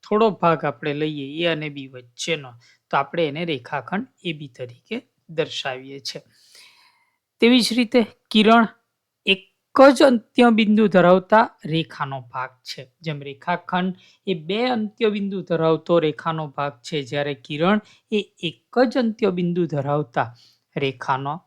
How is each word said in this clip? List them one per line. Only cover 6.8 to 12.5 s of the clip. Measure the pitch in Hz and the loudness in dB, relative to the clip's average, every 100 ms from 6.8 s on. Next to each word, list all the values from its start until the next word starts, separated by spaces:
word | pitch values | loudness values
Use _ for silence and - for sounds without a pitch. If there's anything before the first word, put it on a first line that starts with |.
| _ _ _ _ _ _ | _ _ _ _ _ _
તેવી | 233 247 | 4 4
જ | 214 | 2
રીતે | 226 226 254 214 _ _ | 0 2 2 0 _ _
કિરણ | 214 208 233 226 _ _ _ _ _ - | 2 6 6 4 _ _ _ _ _ -4
એક | 190 _ _ _ - 269 | -4 _ _ _ 8 8
જ | 247 | 8
અંત્યબિંદુ | 285 240 _ - 240 220 214 214 214 | 4 4 _ 2 4 4 2 4 4
ધરાવતા | 190 180 185 185 214 233 _ 151 | 6 6 4 4 2 2 _ -6
રેખાનો | 160 160 - 143 135 | -4 -4 -8 -8 -8
ભાગ | 120 131 | -12 -10
છે. | 127 | -10